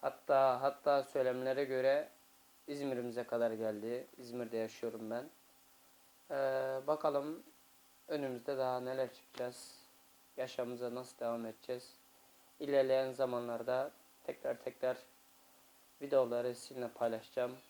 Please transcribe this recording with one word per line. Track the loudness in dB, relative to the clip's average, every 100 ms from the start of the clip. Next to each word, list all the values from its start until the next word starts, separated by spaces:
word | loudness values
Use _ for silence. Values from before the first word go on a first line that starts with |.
Hatta, | -4 -6 4 6 6 6
hatta | 2 0 2 4
söylemlere | 2 2 2 2 0 0
göre | 0 2 4 4 0 -12 -20 -20 -20 -20 -10
İzmir'imize | -4 -2 -2 -2 -4
kadar | -2 0 0
geldi. | 0 -2 -2 -4 -6 -8 -16
İzmir'de | -10 -6 -4 -2
yaşıyorum | -4 -4 -6 -6 -6
ben. | -6 -8 -16 _ -20 -20 -20 -20 -20 -20 _ _
Ee, | 0 2 2 0 -2 0
bakalım | 2 2 0 -2 -8 -12 -20 -20 -20 -20 -20 -4
önümüzde | -2 -2 -4 -4 -2
daha | 0 0
neler | -2 -2 -2
çıkacağız. | -4 -18 -6 -6 -6 -16 -18 -20 -20 -20 _ -20 -6
Yaşamımıza | -6 -2 -4 -2 -4 -4
nasıl | -8 -6
devam | -4 -2 -4
edeceğiz? | -10 -8 -8 -8 -20 -20 -20 -20 -20 -20 -10
İlerleyen | 2 4 6 4 2
zamanlarda | 0 0 0 -2 -4 0 0 -2 -6 -20 -18
tekrar | -10 -6 -4 -4
tekrar | -6 -2 -2 -2 -6 -20 _ -20 -20 -20 -20 -20 -20 -14
videoları | 2 4 4 2 0 -4
sizinle | -8 -6 -6
paylaşacağım. | 0 0 0 -4 -2 -2 -4 -16